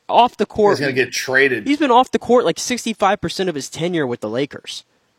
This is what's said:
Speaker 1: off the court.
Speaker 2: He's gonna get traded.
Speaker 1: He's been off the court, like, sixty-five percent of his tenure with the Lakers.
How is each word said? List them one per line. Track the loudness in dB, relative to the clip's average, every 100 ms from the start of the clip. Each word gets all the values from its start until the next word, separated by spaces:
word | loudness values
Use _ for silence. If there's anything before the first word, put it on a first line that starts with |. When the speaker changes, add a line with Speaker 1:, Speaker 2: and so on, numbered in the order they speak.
| -2
Speaker 1:
off | 2 2 0
the |
court. | -4 2 2 2
Speaker 2:
He's |
gonna | 0
get | 0 -2
traded. | -4 -2 2 2 2 -2
Speaker 1:
He's | 0
been | 2
off | 2 2
the | -2
court, | 2 2
like, | 2 -2
sixty-five | -4 -6 -6 -2 0 0
percent | -4 -4 -4
of |
his | -4 -8
tenure | -6 -4 -2 -2
with | -4
the | -6
Lakers. | -4 -6 -8 -16 -16 -18 _ _